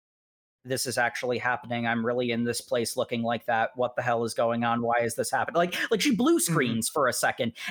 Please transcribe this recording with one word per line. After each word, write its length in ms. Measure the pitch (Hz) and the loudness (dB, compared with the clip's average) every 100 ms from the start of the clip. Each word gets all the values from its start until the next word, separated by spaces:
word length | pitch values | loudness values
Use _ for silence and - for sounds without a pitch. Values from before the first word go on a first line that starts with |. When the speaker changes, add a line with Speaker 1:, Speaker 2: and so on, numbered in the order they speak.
| _ _ _ _ _ _ 127 | _ _ _ _ _ _ -4
Speaker 1:
"This 200 | 131 131 | -4 -2
is 120 | 123 | 0
actually 400 | 120 - 123 117 | 0 -2 -2 -2
happening. 480 | 123 120 117 117 117 | 0 -2 -4 -4 -2
I'm 180 | 117 113 | 0 0
really 260 | 123 123 | 0 0
in 120 | 117 | 0
this 180 | 120 117 | 0 -2
place 340 | - 123 110 131 | -2 -2 0 -2
looking 260 | 117 117 | -2 -2
like 220 | 117 117 - | -2 -2 0
that. 260 | 113 113 127 | 0 0 0
What 200 | 123 - | -2 -2
the 60 | |
hell 220 | 123 117 117 | 0 0 0
is 80 | |
going 300 | - 117 117 | 2 2 2
on? 180 | 117 117 | 0 0
Why 180 | 117 120 | 2 2
is 140 | 117 - | 0 -2
this 160 | 120 | -2
happening?" 260 | - - 165 | -2 0 0
Like, 180 | 180 - - | 0 -2 -2
like, 100 | 214 | 0
she 140 | 294 190 | 2 2
blue 220 | 269 339 | 4 4
Speaker 2:
Mm-hmm. 160 | - | 2
Speaker 1:
screens 360 | 156 123 113 - | 2 0 0 -2
for 180 | 156 127 | 0 0
a 60 | |
second, 400 | - 127 - 117 - - | 2 0 0 -2 -4 -4